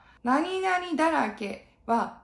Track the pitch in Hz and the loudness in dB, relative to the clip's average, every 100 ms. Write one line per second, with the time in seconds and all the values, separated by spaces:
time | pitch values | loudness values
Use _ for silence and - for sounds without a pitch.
0 | - - 240 269 349 381 381 359 359 311 | -20 -8 0 2 2 -2 0 0 0 0
1 | 320 294 226 - 202 - - _ - 233 | 2 2 0 -4 -8 -10 -14 _ 0 0
2 | 196 - | 0 -6